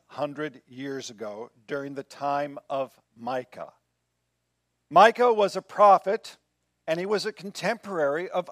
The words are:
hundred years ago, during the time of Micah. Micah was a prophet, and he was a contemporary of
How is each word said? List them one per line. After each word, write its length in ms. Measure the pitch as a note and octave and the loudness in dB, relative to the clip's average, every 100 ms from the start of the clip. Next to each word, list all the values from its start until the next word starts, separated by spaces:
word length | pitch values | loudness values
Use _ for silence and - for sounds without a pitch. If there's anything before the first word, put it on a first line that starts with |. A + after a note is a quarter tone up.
| _ | _
hundred 520 | - D3 C#3+ D3+ B2+ _ | -8 -6 -6 -10 -12 _
years 440 | B2+ C#3 C3+ A#2+ | -12 -10 -10 -10
ago, 400 | G#2 G#2+ G#2 A#2+ B2 G#2+ | -12 -12 -12 -16 _ -10
during 260 | C#3+ C#3 | -8 -8
the 80 | C#3 | -12
time 560 | - - C#3+ C#3+ D3 C#3 - | -14 -8 -4 -2 -4 -10 -8
of 240 | C#3 C3 _ _ A2+ | -6 -6 _ _ -14
Micah. 560 | A#2+ C3 B2 - D2 - _ _ _ _ _ _ _ _ _ _ - | -6 -6 -8 -12 -16 -18 _ _ _ _ _ _ _ _ _ _ 2
Micah 420 | E3 A3 A#3 B3 | 8 8 6 2
was 220 | G#3+ G3 | 2 0
a 80 | F#3 | -2
prophet, 760 | - - G3+ F#3 F#3+ G#3 - - _ _ _ _ - | -4 6 8 8 4 -4 -6 -20 _ _ _ _ -6
and 100 | E3 | -4
he 80 | F#3+ | -2
was 180 | G#3 | -2
a 80 | G#3 | -4
contemporary 960 | - F#3+ - F3+ A3+ G3+ F3+ C#3+ D#3 F#3 | -10 -14 -6 -4 -4 -6 -2 0 -2 -4
of 220 | F#3 F3 | -6 -4